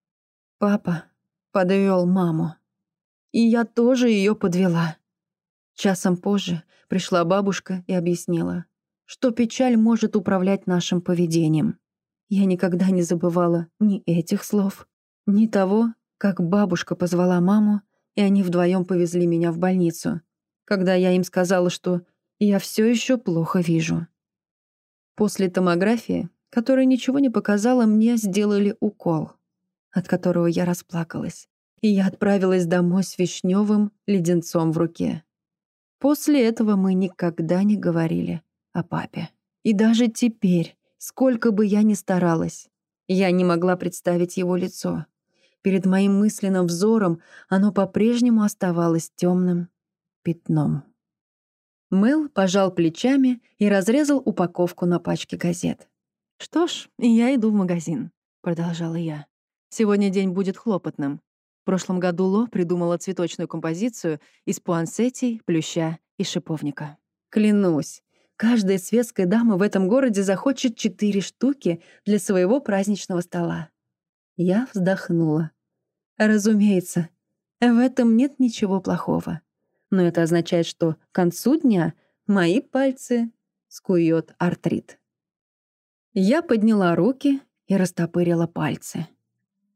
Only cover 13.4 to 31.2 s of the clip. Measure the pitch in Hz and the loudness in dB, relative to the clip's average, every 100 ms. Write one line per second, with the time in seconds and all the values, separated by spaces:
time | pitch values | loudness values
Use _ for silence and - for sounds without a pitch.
13.4 | 175 170 165 _ 214 196 - 170 160 202 | 2 0 -4 _ 0 0 -2 -2 -2 -4
14.4 | - 208 196 - - _ _ _ - 202 | -2 -2 -2 -4 -16 _ _ _ 0 2
15.4 | 220 208 190 214 233 - _ _ 202 190 | 2 2 2 2 0 -4 _ _ -2 0
16.4 | 170 202 202 175 - 175 175 175 180 180 | 0 2 0 -2 -4 -4 -2 0 2 2
17.4 | 180 214 208 208 - _ _ - 202 196 | 2 2 2 0 -4 _ _ -2 2 2
18.4 | 180 175 175 185 180 185 175 175 175 165 | 2 2 2 0 0 0 0 0 0 2
19.4 | 170 165 185 185 170 165 - 170 - _ | 0 0 0 0 0 -2 -6 -8 -10 _
20.4 | _ _ _ 202 185 185 185 180 175 - | _ _ _ -2 2 2 4 2 0 -2
21.4 | 180 185 180 - 180 175 175 _ _ _ | 0 2 0 -2 -2 -4 -4 _ _ _
22.4 | 208 196 - - 220 233 - 254 208 165 | 0 0 -2 0 2 2 0 -2 0 -2
23.4 | 165 185 170 165 160 165 165 _ _ _ | 0 0 0 0 0 -4 -6 _ _ _
24.4 | _ _ _ _ _ _ _ - 208 - | _ _ _ _ _ _ _ -4 -4 0
25.4 | 185 185 185 175 196 233 - 175 175 - | -2 0 0 2 0 0 -2 -6 -6 -12
26.4 | _ - 226 262 262 254 - 269 277 214 | _ -4 0 2 4 2 0 0 0 0
27.4 | 208 202 220 254 220 214 226 240 208 180 | 0 0 2 2 4 4 2 2 0 0
28.4 | 208 202 202 - 208 - 175 160 - - | 0 2 0 0 -4 -4 -2 -2 -4 -12
29.4 | _ _ _ _ _ 185 180 180 180 175 | _ _ _ _ _ -6 -2 -2 0 0
30.4 | 170 170 175 175 - 170 165 - | 0 0 -2 -4 -6 -8 -8 -8